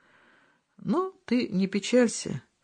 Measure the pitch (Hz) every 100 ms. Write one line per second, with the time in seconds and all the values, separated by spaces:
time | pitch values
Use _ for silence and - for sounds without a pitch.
0 | _ _ _ _ _ _ _ - - 294
1 | 381 - - 247 - 180 190 202 - 247
2 | 226 - - 135 - _